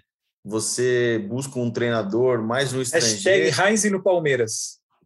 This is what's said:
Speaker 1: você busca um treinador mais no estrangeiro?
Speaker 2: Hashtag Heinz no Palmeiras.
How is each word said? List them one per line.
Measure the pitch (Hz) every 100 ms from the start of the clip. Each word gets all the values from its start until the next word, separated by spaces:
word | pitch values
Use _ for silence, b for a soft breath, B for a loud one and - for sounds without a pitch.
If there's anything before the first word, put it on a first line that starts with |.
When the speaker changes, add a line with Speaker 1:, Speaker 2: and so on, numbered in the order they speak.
| _ _ _ _
Speaker 1:
você | 101 110 104 - 127 123 120 113 101
busca | 123 135 123
um | 120
treinador | 117 120 113 98 110 127 120
mais | 110 123 135
no | 127
estrangeiro? | 123 165 120 107 190 196 160
Speaker 2:
Hashtag | 160 190
Heinz | 220 208
no | 190
Palmeiras. | 190 175 156 127 110 - - - _ _